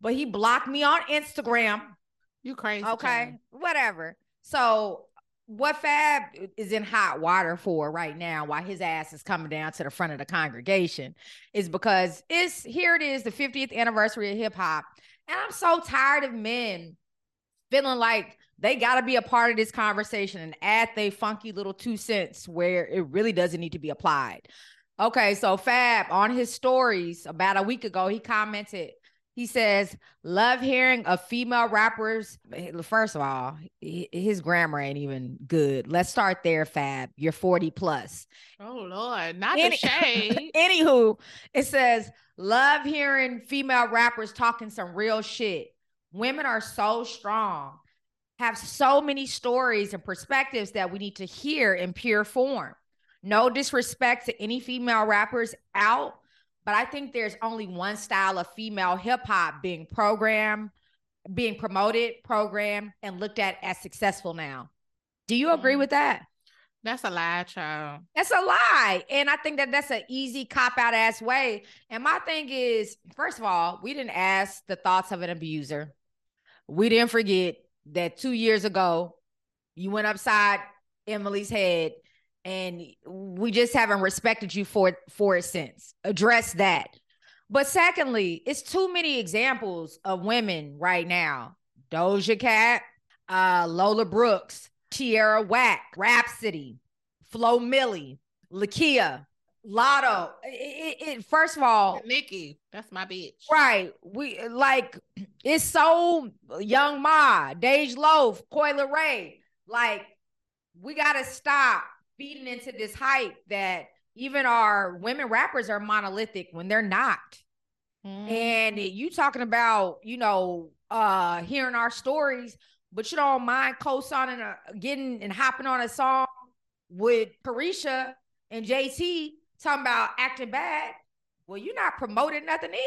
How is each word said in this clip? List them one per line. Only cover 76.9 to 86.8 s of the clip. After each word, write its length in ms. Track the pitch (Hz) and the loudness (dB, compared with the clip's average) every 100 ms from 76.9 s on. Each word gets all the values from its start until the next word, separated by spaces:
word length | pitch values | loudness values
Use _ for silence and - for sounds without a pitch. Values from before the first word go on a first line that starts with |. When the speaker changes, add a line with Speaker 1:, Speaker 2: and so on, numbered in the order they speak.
| 226 233 | 6 4
Speaker 1:
forget 460 | 226 208 190 180 165 _ _ 151 | 2 2 2 2 -4 _ _ -8
that 240 | 151 175 - | -6 -4 -6
two 160 | 262 | -4
years 320 | 240 226 214 | 0 2 2
ago, 520 | 202 190 185 170 175 - _ _ _ _ _ | 2 2 2 2 -2 -10 _ _ _ _ _
you 160 | - 190 | -12 -6
went 160 | 208 214 | -2 -2
upside 540 | 208 - 214 208 202 - _ _ _ - | -2 2 4 4 2 -4 _ _ _ -8
Emily's 440 | 214 202 202 202 | -6 -4 -4 -4
head, 420 | 220 185 170 160 - _ _ _ _ 185 | 0 2 2 0 -6 _ _ _ _ -10
and 340 | 185 185 175 151 _ - | -8 -8 -10 -16 _ -18
we 440 | 190 196 180 233 | -14 -12 -6 0
just 240 | 214 240 | 2 2
haven't 260 | 247 220 202 | 2 2 2
respected 540 | 190 - 226 220 196 | 2 0 0 0 -4
you 100 | 170 | -6
for, 320 | 196 220 185 170 - | -2 4 4 2 -12
for 260 | - 202 180 | -2 2 2
it 80 | |
since. 500 | 175 180 139 - - _ | 0 -6 -8 -14 -20 _
Address 500 | 190 185 214 233 226 | -6 2 4 4 2
that. 340 | 170 196 160 | 2 2 2